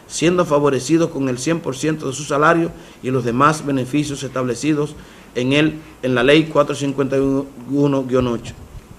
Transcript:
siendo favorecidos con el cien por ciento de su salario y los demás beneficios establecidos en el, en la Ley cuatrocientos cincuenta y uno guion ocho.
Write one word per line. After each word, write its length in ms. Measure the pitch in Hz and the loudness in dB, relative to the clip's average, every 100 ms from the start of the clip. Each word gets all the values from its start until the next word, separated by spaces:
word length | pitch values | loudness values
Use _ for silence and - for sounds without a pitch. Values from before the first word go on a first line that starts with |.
| - | -12
siendo 380 | - 165 180 | -2 2 2
favorecidos 680 | 165 147 143 131 127 165 165 | 2 4 2 0 2 2 2
con 180 | 139 135 | -2 -4
el 100 | 123 | -2
cien 220 | 160 165 | -2 -2
por 140 | 147 | -4
ciento 320 | 131 156 156 139 | -4 -2 -2 -6
de 60 | |
su 100 | 127 | -8
salario 480 | 151 143 156 165 165 - - - | -4 2 4 4 0 -6 -20 -10
y 80 | 123 | -4
los 140 | 131 | -2
demás 400 | 117 120 147 156 | 0 2 4 2
beneficios 580 | 143 135 123 147 147 139 | -2 -2 -2 -2 -2 -6
establecidos 720 | 131 131 127 117 147 147 151 - - - - | -6 -4 -4 -2 0 0 -2 -6 -20 -20 -12
en 180 | 123 127 | -4 0
el, 280 | 143 156 - - - | 2 2 -2 -14 -8
en 120 | 131 | -2
la 80 | 123 | 2
Ley 220 | 135 160 | 4 4
cuatrocientos 640 | 156 151 143 131 139 135 131 | 4 2 0 0 -4 -2 0
cincuenta 80 | 135 | 0
y 580 | 135 135 139 - 123 | 0 0 -4 -12 -4
uno 300 | 143 143 139 | 0 2 0
guion 220 | 127 127 123 | 0 0 0
ocho. 260 | 117 - - - - - | -2 -8 -16 -18 -20 -20